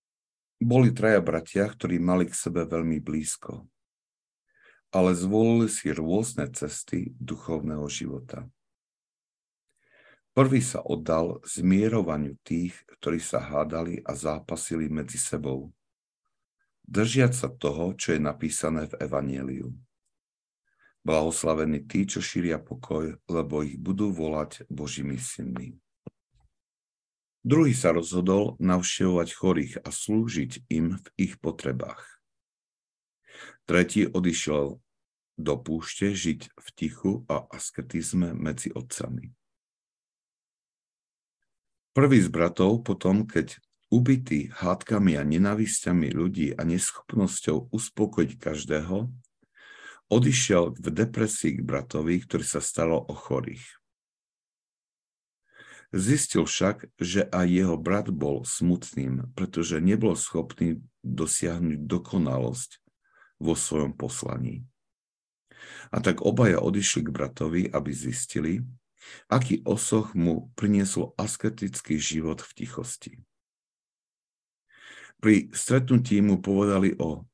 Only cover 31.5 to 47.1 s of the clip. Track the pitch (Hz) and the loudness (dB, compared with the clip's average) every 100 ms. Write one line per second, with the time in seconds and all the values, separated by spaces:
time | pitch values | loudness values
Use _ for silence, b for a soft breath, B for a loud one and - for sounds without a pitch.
31.5 | - 71 64 65 - - - _ _ _ | -4 -4 -4 -8 -12 -20 -20 _ _ _
32.5 | _ _ _ _ _ _ _ B B B | _ _ _ _ _ _ _ B B B
33.5 | B - 87 87 107 98 95 90 78 - | B 0 2 4 2 2 2 0 -2 0
34.5 | 73 69 62 _ _ _ _ _ - 76 | 0 -2 -6 _ _ _ _ _ -8 -4
35.5 | 71 71 82 - - 101 95 101 - - | -4 -2 -6 -6 -4 -2 -2 -4 -4 -8
36.5 | - - - 80 - 95 117 - 73 - | -20 -20 -8 -8 -2 -2 -2 -4 -6 -6
37.5 | - - - - 82 80 90 87 82 78 | -12 -10 -10 -8 -6 -2 -2 -2 -2 -6
38.5 | - - - - - - 64 - - _ | -4 -6 -8 -10 -10 -8 -8 -10 -20 _
39.5 | _ _ _ _ _ _ _ _ _ _ | _ _ _ _ _ _ _ _ _ _
40.5 | _ _ _ _ _ _ _ _ _ _ | _ _ _ _ _ _ _ _ _ _
41.5 | _ _ _ _ - 139 131 87 78 85 | _ _ _ _ 4 8 8 6 2 0
42.5 | 87 92 117 120 95 92 101 110 82 - | 4 4 4 0 0 4 4 4 0 -2
43.5 | - _ _ _ - 123 131 127 76 69 | -8 _ _ _ 4 6 4 2 -2 -2
44.5 | - 87 95 - 107 98 73 73 82 101 | -4 -2 -2 0 4 4 4 2 2 2
45.5 | 107 107 - 90 90 73 65 90 - 71 | 2 0 0 2 2 2 0 -2 0 -2
46.5 | - 82 90 - - - | 0 0 0 -2 -6 -4